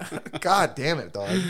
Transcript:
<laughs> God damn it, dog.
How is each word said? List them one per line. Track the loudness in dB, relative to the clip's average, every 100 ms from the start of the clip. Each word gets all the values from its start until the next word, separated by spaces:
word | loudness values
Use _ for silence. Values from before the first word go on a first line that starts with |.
| -6 -8 -8
<laughs> | -2
God | 4 4 4
damn | 2 0 0
it, | -2
dog. | -6 -2 -2